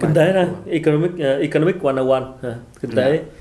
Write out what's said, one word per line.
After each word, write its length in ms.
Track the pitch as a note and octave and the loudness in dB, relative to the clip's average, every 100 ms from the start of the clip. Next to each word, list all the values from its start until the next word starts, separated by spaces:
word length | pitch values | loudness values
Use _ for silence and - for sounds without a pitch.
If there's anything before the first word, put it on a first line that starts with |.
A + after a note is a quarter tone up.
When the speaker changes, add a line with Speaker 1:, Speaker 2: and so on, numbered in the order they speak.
Speaker 1:
Kinh 140 | D#3 | 0
Speaker 2:
bài 120 | D#3 D#3+ | 4 4
Speaker 1:
tế 60 | |
Speaker 2:
toán 20 | F#3+ F3+ | 4 0
Speaker 1:
đó, 60 | |
Speaker 2:
phù 40 | - | -2
hợp. 140 | - | -4
Speaker 1:
economic, 400 | E3+ D#3 D3+ F3 F3+ | -2 0 2 0 -2
ờ, 180 | C#3+ C#3 | -2 0
economic 440 | D3+ D3+ D#3+ F#3+ | 0 0 0 0
one 120 | C#3+ C3+ | -2 0
oh 100 | C3 | 2
one, 140 | C3 B2 - | 0 -2 -10
ha, 120 | B2 A#2 - - | -10 -10 -14 -12
kinh 140 | B2 | -4
tế 220 | A2+ B2+ D#3 | 0 2 0
Speaker 2:
Dạ. 60 | - - | -4 -16